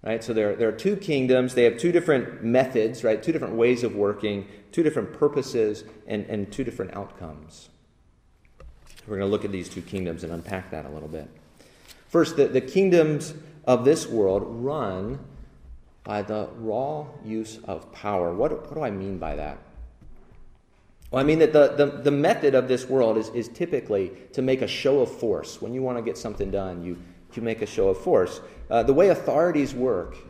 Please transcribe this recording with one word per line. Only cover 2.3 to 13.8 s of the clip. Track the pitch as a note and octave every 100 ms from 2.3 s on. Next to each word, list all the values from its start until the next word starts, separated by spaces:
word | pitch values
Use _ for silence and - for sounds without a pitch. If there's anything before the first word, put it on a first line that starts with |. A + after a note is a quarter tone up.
| -
methods, | A2+ B2 C3 A#2+ A2 B2+ A#2+
right? | A2
Two | -
different | D#3+ A2+ A2+
ways | A#2+ B2 A#2+
of | G2+
working, | G2+ G2+ G#2 G2+ F#2+ - -
two | -
different | D#3 C#3+ G2+
purposes, | - D3 D3 B2 A#2 G#2+ G#2 - - -
and, | G#2+ G2
and | G#2+ G2
two | - B2
different | - F#2+
outcomes. | - G2 - E2 D2+ D#2 - - _ _ _ _ _ _ _ _ _ - - - - -
We're | G2+
gonna | G2
look | G#2 G2+
at |
these | F#2+ F2
two | -
kingdoms | E2+ G2 F2+ E2
and | E2+
unpack | E2 E2 F#2+ -
that | D#2 C#2+
a |
little | D2+ D#2
bit. | D#2 D2 - _ _ - _ - - _
First, | E3+ D3 -
the, | C3+
the | B2+
kingdoms | B2+ F#3+ G3 F3 D#3 D3 - - - - -
of | B2